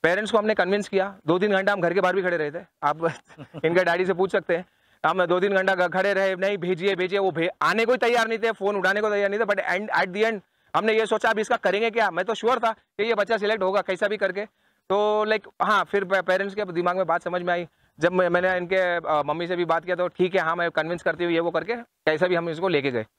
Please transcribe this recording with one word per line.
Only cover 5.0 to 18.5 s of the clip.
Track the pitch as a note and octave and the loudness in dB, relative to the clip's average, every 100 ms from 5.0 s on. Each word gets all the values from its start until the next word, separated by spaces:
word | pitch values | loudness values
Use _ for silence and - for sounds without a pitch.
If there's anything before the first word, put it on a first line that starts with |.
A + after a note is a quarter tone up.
| D#3 | -2
हम | F3+ F3 | 2 2
दो | F3+ | 2
तीन | G3 G3 | 2 2
घंटा | F#3+ F#3+ | 2 2
घ-, | F3+ | 0
खड़े | F3+ G3 | 2 0
रहे, | F#3+ G3 F#3 | 2 0 0
"नहीं | F#3+ G3+ | -2 -2
भेजिए, | F3 F3+ F#3+ F#3 | -2 -2 0 0
भेजिए," | F#3 G3 | 0 0
वो | G3 | 0
भे-, | D#3+ E3+ - | 0 -4 0
आने | D3+ G3 A3+ | 0 2 2
को | |
ही | B3+ | 2
तैयार | A#3+ A#3+ A3+ | 2 2 0
नहीं | A3+ | -2
थे, | A3+ | -2
फ़ोन | G#3+ G3+ G#3 | -2 -2 0
उठाने | F#3 G3+ | 0 0
को | G#3+ | 0
तैयार | G3+ G3+ | 0 0
नहीं | G3+ | -2
थे। | |
But | G#3+ G3+ | -2 -2
end, | - F3+ G#3+ D#3+ | -2 -4 -2 -2
at | F#3 | -2
the | F#3 A3 | 0 -2
end | G#3+ _ _ _ D#3+ | -2 _ _ _ -2
हमने | G#3 | 0
ये | A3 A3 | 0 0
सोचा | G#3+ A3+ | 0 0
अब | A3 | 0
इसका | G#3 A#3 | 0 0
करेंगे | G3 F#3+ A#3 | 0 0 0
क्या। | A3 G#3+ | 0 0
मैं | E3+ F#3 | 0 -4
तो | |
श्योर | G#3+ A3 A#3+ | -2 0 0
था | A3+ | 0
कि | A3 _ - | -4 _ -6
ये | A3 A3 | -2 0
बच्चा | G3+ A3+ | 0 0
सिलेक्ट | G3+ A3 | 0 0
होगा | F#3 G3 | 0 0
कैसा | F3+ F#3 G#3 | -2 -2 -2
भी | G3+ | 0
करके। | G3 F#3 G#3+ _ _ _ _ | -2 -4 -10 _ _ _ _
तो | G3 G#3 G#3+ G#3+ | 2 2 2 0
like, | A3 - _ | -2 -4 _
हाँ, | F3+ G#3 | 2 2
फिर | E3+ G3+ | 2 -2
पे-, | F#3+ F#3+ | 2 0
पेरेंट्स | F3+ F#3 G3 G3 | 2 0 0 -4
के | G3+ | -6
दिमाग | E3+ F3 F3+ | -2 -2 0
में | F3 | 0
बात | E3+ | -2
समझ | F3 F3+ | -2 -4
में | F3+ | -2
आई। | F3 E3+ _ _ - | -4 -4 _ _ 0
जब | E3 | 2
मैं, | F#3 F3+ | 4 4
मैंने | F3 F3+ | 4 2